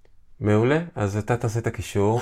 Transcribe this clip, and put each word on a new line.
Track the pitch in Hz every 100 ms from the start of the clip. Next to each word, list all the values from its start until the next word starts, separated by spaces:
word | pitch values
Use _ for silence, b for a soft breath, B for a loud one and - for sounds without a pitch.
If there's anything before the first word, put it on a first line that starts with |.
| - - - -
מעולה, | 104 107 120 156 170
אז | - 101 107
אתה | 104 120
תעשה | 117 117
את | 113
הקישור, | - - 101 101 117